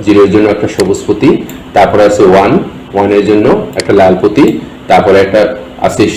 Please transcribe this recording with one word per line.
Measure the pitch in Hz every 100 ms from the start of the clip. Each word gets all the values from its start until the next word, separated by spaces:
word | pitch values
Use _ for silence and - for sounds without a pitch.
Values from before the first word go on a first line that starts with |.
জিরো | 101 101
এর | 98
জন্য | 107 107
একটা | 101 -
সবুজ | - 92 98 -
পুঁতি, | 101 147 - - - -
তারপরে | 104 95 107
আছে | 104 104
ওয়ান, | 98 95 101 175 - - -
ওয়ান | 98 101
এর | 101 101
জন্য | 107 117 208 - -
একটা | -
লাল | 101 95 90
পুঁতি, | 104 - - - - - -
তারপরে | - 107 95
একটা | 98 107 101 - - -
আছে | - - 104